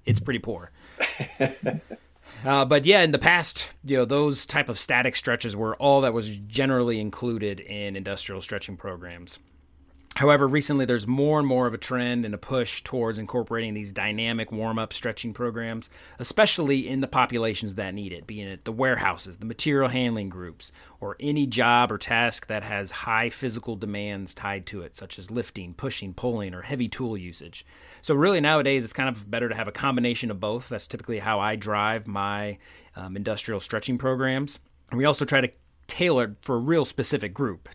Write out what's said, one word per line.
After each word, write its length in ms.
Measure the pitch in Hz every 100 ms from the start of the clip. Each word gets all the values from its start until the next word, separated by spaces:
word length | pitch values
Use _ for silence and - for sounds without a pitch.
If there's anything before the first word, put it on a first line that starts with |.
| -
It's 140 | 107
pretty 180 | - 117
poor. 320 | 117 90 85 -
<laughs> 720 | - - - - 131 - 262 - 127 160 - - _ _ - -
Uh, 200 | 135 139
but 200 | 127 147
yeah, 180 | 147 202
in 100 | 165
the 80 | 143
past, 480 | 147 175 - - - -
you 120 | 135 135
know, 80 |
those 420 | 117 143 147 139 -
type 220 | 151 139
of 80 | 107
static 380 | - 123 127
stretches 400 | - - 120 117
were 220 | 101 110 -
all 240 | 143 139
that 120 | 131
was 260 | 113 107 101
generally 600 | 104 113 135 127 120 110
included 600 | 107 - 120 113 104 95
in 340 | - 104 101
industrial 480 | 98 95 98 - 95
stretching 340 | - 104 - 92
programs. 640 | 101 90 87 87 87 - _ _ _ _ _ - -
However, 320 | - 143 143 135
recently 380 | 147 135 143
there's 220 | 123 120 104
more 320 | 131 147 151
and 100 | 139
more 180 | 127 120
of 60 |
a 60 | 113
trend 480 | - 127 123 120 113
and 80 |
a 40 | 104
push 440 | - 131 113 -
towards 360 | - 131 113 107
incorporating 540 | 107 123 113 117 113
these 200 | 107 101
dynamic 600 | 98 101 107 113 117 110
warm-up 400 | 107 110 113 110
stretching 400 | - 117 107 120
programs, 560 | 104 123 113 113 113 - - - -
especially 680 | 120 - 208 - 143 135 117
in 140 | 135
the 80 | 135
populations 680 | 135 120 120 113 101 107 95
that 180 | 95
need 180 | 98 98
it, 140 | 87 -
being 200 | 107 98
it 160 | 92 -
the 60 |
warehouses, 680 | 110 131 120 98 85 95 92
the 80 | 110
material 420 | 117 156 139 131
handling 400 | 127 123 110 98
groups, 420 | 92 87 - - - - -
or 160 | 101 -
any 280 | 147 147 135
job 440 | 113 120 120 123
or 60 | 107
task 500 | - 117 117 - -
that 140 | 107
has 280 | 98 101 98
high 400 | - - 113 117
physical 440 | - 131 113 120
demands 600 | 107 104 104 104 101 95
tied 320 | - 104 98 92
to 160 | 101
it, 120 | 82
such 240 | - 95 -
as 120 | 90
lifting, 420 | 120 107 104 90
pushing, 400 | - 135 - 98
pulling, 400 | 87 123 117 98
or 80 | 90
heavy 280 | 107 139 113
tool 280 | - 123 104
usage. 480 | 87 82 82 - - - - -
So 120 | -
really 280 | 143 180 185
nowadays 420 | 147 156 139 135
it's 80 | 113
kind 160 | - 131
of 220 | 107 101
better 180 | 117 120
to 60 |
have 120 | 107 107
a 60 |
combination 580 | - 139 123 120 117 117
of 80 | 98
both. 300 | 104 120 -
That's 180 | 117 -
typically 340 | - - 110
how 200 | 110 104
I 160 | 104 110
drive 500 | 101 104 104 113 107
my, 520 | 101 101 101 104 98 - - - -
um, 200 | 95 95
industrial 440 | 101 101 - 101
stretching 360 | - 110 - 120
programs. 600 | 131 131 131 131 143 - _ _ _
And 80 | 120
we 80 | 143
also 180 | 135
try 160 | 139 139
to 100 | 123 - _ _ -
tailor 380 | - 180 131
it 60 | 113 104
for 140 | - 120
a 40 |
real 240 | 131 165
specific 480 | 131 - 117 143 104
group. 380 | 98 127 87 -